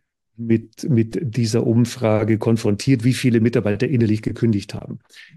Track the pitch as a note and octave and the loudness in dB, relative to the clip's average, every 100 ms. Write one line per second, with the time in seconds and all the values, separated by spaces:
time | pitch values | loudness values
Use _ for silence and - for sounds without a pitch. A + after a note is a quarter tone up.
0 | _ _ _ A2+ A#2 A2+ A2+ - - A2+ | _ _ _ -12 0 0 0 -10 0 2
1 | A2 - C3 B2 A2+ A#2 B2 A#2 A#2 - | 2 -4 -4 -2 0 0 2 2 0 0
2 | A#2 G#2+ G#2+ A2 A#2 A2+ G#2+ G2+ - C3 | 0 2 2 0 0 0 0 -2 0 2
3 | A#2+ A#2 C3 A#2 A#2 A#2+ G#2 G2+ B2 B2+ | 2 0 2 2 2 0 -2 -2 0 2
4 | A2 G#2+ - G#2+ A#2+ G2+ - - - A2 | 2 0 -2 -2 0 0 -4 -12 -12 -16
5 | _ - - | _ -20 -20